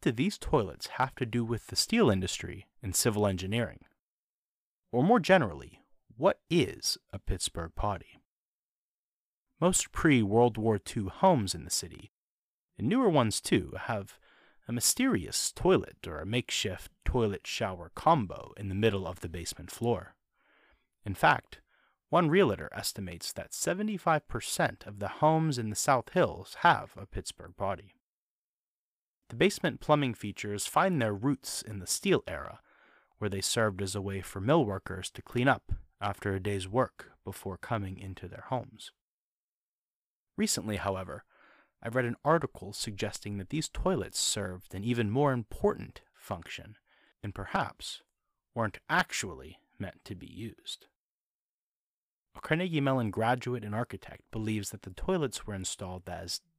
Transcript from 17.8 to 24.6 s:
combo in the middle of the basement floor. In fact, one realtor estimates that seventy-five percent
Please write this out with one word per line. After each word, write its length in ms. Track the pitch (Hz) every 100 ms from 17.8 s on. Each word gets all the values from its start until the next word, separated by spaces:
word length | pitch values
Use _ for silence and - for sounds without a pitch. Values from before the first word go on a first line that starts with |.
| 85
combo 580 | - - 165 98 - - -
in 100 | 98
the 60 |
middle 320 | 95 110 101 90
of 140 | -
the 100 | 90
basement 400 | 87 85 - 78
floor. 440 | - 117 117 - - _ _ _ _ _ _ _ _ -
In 80 |
fact, 460 | 95 160 156 - - _ _ _ _ _
one 220 | 160 165
realtor 380 | 175 165 95 76
estimates 600 | - 98 - 95 85 -
that 200 | - -
seventy-five 760 | - - 180 214 202 - 156 -
percent 560 | 123 - -